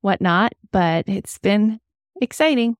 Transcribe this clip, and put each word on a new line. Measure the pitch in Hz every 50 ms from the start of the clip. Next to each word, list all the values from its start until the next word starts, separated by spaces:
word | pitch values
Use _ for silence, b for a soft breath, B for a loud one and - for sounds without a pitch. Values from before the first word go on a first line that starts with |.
whatnot, | - 196 190 - - 180 170 175 214 233 - _ - -
but | - 190 175 165 160 170 - -
it's | 196 196 - - - -
been | - 190 202 208 214 220 220 220 _ _ _ _ _ _ _ 381
exciting. | 254 - - - 302 320 302 247 233 233 233 _